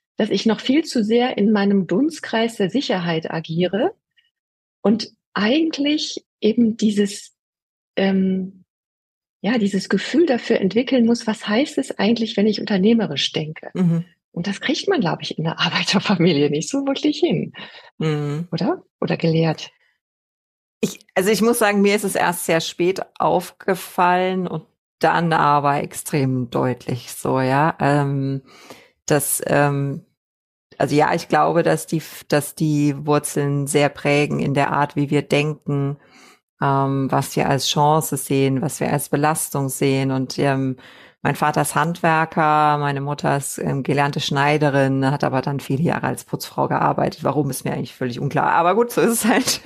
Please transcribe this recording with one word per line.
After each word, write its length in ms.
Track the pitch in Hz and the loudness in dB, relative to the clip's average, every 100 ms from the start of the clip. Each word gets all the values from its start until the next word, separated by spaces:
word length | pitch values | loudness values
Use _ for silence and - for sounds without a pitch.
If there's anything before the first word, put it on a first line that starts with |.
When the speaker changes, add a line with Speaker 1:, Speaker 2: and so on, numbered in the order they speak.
| _ - | _ -4
Speaker 1:
dass 140 | 214 | -2
ich 160 | 196 226 | 0 0
noch 140 | 214 | 0
viel 240 | - 277 | 2 2
zu 200 | 320 247 | 2 0
sehr 340 | 208 233 247 - | 2 2 2 2
in 140 | 202 | 2
meinem 340 | 208 196 202 180 | 4 4 2 2
Dunstkreis 720 | 175 294 - - 226 233 226 | 0 0 -2 -4 -2 0 0
der 140 | 190 | -2
Sicherheit 600 | 240 - 190 175 160 165 | 0 0 -2 -2 -2 -4
agiere 640 | 160 160 165 180 196 330 - _ _ _ _ _ _ _ _ | -6 -4 0 0 2 -2 -4 _ _ _ _ _ _ _ _
und 300 | 202 220 - _ _ | 0 0 -2 _ _
eigentlich 880 | - 208 285 320 311 285 302 - - - _ | -2 0 2 0 -2 -2 -2 -4 -10 -16 _
eben 360 | 214 233 233 220 | 0 2 2 2
dieses, 600 | 220 208 202 - - _ _ _ _ _ _ - | 0 2 0 -2 -18 _ _ _ _ _ _ -2
ähm, 680 | 196 190 190 190 190 190 _ _ _ _ _ _ _ _ | 0 2 0 0 -4 -12 _ _ _ _ _ _ _ _
ja, 160 | 190 247 | -2 0
dieses 300 | 202 196 - | 0 -2 -2
Gefühl 380 | 196 - 262 330 | -2 0 2 2
dafür 340 | 240 - 226 | 2 0 0
entwickeln 460 | 190 208 262 269 226 | 2 0 2 2 4
muss, 200 | 233 - | 2 -2
was 200 | 214 - | -6 -2
heißt 320 | 214 302 - | 0 0 -2
es 200 | 269 - | -6 -2
eigentlich, 380 | 196 233 220 - | 0 0 -2 0
wenn 100 | 214 | 0
ich 140 | 196 | 0
unternehmerisch 720 | - 202 196 233 180 143 - | 0 2 4 4 2 -4 -4
denke? 380 | 156 156 156 - | -4 -6 -10 -8
Speaker 2:
Mhm. 300 | - 180 165 170 _ _ | 0 2 0 -2 _ _
Speaker 1:
Und 140 | - 190 | -8 -6
das 140 | 196 | -4
kriegt 280 | - 339 - | -4 -2 0
man, 120 | 370 | 0
glaub 200 | 180 - | 0 -2
ich, 160 | - - | -6 -6
in 60 | |
der 160 | 160 - | -4 -2
<laughs> 0 | |
Arbeiterfamilie 920 | 175 175 175 - - 185 170 143 143 | -2 -2 0 0 0 2 2 4 2
nicht 180 | 147 165 | 0 -2
so 180 | 277 277 | -4 -2
wirklich 320 | 277 302 294 | -2 -2 0
hin. 340 | 349 170 - - - - - - | 0 0 -4 -10 -20 -20 -18 -6
Speaker 2:
Mhm. 500 | 156 151 147 147 175 | -4 -2 -4 -6 -6
Speaker 1:
Oder? 300 | 170 202 370 - - | -4 -2 -4 -8 -8
Oder 160 | 170 165 | -4 -2
gelehrt. 540 | 170 160 160 151 - _ _ _ _ _ _ _ _ _ _ _ | 0 2 0 -2 -8 _ _ _ _ _ _ _ _ _ _ _
Speaker 2:
Ich, 260 | - - _ | -6 -6 _
also 160 | - 185 | -2 0
ich 120 | 208 | 2
muss 160 | 226 233 | 2 2
sagen, 240 | 208 202 | 2 4
mir 140 | 202 208 | 4 2
ist 80 | |
es 100 | 202 | 0
erst 320 | - 170 175 - | -2 -2 -2 0
sehr 140 | 165 | 0
spät 400 | - - 175 190 - - | -2 -2 0 0 -6 -2
aufgefallen 1300 | 156 170 180 - - 185 - - 180 180 185 185 175 | 0 0 -2 -8 -4 -4 -4 0 2 2 0 -2 -4
und 180 | 160 - _ _ - | -6 -10 _ _ -2
dann 340 | 160 165 170 | 0 2 2
aber 500 | 160 147 147 143 143 | 2 4 4 2 0
extrem 680 | 165 - - 156 131 131 123 | -2 -8 -4 0 0 0 -2
deutlich 600 | 135 131 120 - 123 - | -2 -2 -2 -6 -10 -10
so, 280 | - 139 131 | -8 -2 0
ja. 360 | 131 135 160 - | 2 2 2 2
Ähm, 640 | 143 143 139 139 135 135 - - - - - _ - | 2 2 2 -2 -2 -4 -8 -20 -20 -20 -20 _ -2
dass, 360 | 147 - - - | 0 0 -4 0
ähm, 580 | 147 143 143 139 139 - _ _ _ _ _ _ - | 2 2 0 -4 -6 -14 _ _ _ _ _ _ -4
also 160 | 139 | 0
ja, 200 | 147 151 | 2 2
ich 140 | 170 - | 0 0
glaube, 340 | 151 151 160 | 2 2 2
dass 240 | 165 156 - | 2 0 -2
die, 160 | 165 - - - | -6 -6 -16 -2
dass 260 | 147 143 | -2 -2
die 400 | - 156 147 147 139 147 | -2 0 2 0 0 0
Wurzeln 600 | 147 - - 143 143 139 | 0 0 -2 -2 -2 0
sehr 220 | 151 143 | 2 2
prägen 520 | - 143 143 147 143 | 0 0 2 2 0
in 140 | 147 | -2
der 160 | 139 139 | 0 0
Art, 240 | 147 143 - | 0 0 -2
wie 140 | 143 | 0
wir 120 | 147 | 0
denken, 760 | - 143 147 147 - 143 139 143 _ - - _ _ - | 2 0 0 -4 -4 -2 -2 -4 _ -20 -20 _ _ -4
ähm, 500 | 143 139 135 139 135 | 0 2 0 0 0
was 260 | 135 135 - | 0 -2 -2
wir 120 | 127 | 0
als 200 | 139 - | 0 0
Chance 480 | - 147 156 151 - | 2 4 4 0 -4
sehen, 460 | - 139 135 135 | -2 2 2 0
was 180 | 139 - | -2 -4
wir 120 | 135 | -2
als 160 | 147 - | -2 -2
Belastung 600 | 143 151 160 - 143 139 | 0 0 0 -4 -4 -4
sehen. 420 | 131 139 135 135 | -2 0 2 0
Und, 280 | 131 131 - | -2 -4 -2
ähm, 380 | 143 135 135 131 - - - _ | 0 0 -2 -6 -12 -20 -20 _
mein 120 | 135 | -4
Vater 280 | - 151 151 | 0 0 0
ist 120 | 147 | 0
Handwerker, 1040 | 147 156 170 170 160 160 - 151 151 151 147 | 0 -2 0 2 2 0 0 2 4 4 2
meine 220 | 143 139 | 0 -2
Mutter 360 | 139 143 143 143 | -4 -4 -2 -2
ist, 220 | 139 - | -2 -6
ähm, 240 | - 139 | -4 -4
gelernte 380 | 131 143 143 143 | -2 0 0 -2
Schneiderin, 880 | - 147 143 151 147 139 135 135 135 | -2 0 2 2 2 2 2 2 0
hat 140 | 143 | 0
aber 180 | 135 127 | 0 -2
dann 180 | 139 139 | -2 -4
viele 220 | - 135 | -4 -2
Jahre 240 | 160 - 135 | 0 0 -2
als 180 | 123 | -6
Putzfrau 440 | - - - - 139 | -8 -10 -6 -2 -2
gearbeitet. 560 | 139 147 143 143 - | 0 0 0 -2 -2
Warum, 260 | 147 139 143 | -2 0 -2
ist 140 | 127 | -4
mir 80 | 139 | -6
eigentlich 220 | 143 131 | -6 -8
völlig 260 | - 127 120 | -6 -6 -4
unklar. 320 | 139 147 - | -4 0 2
Aber 220 | - 170 196 | 2 2 2
gut, 160 | 240 | 0
so 80 | 233 | 2
ist 240 | 220 226 | 2 2
es 0 | |
halt. 360 | 220 277 262 - | 2 2 0 -2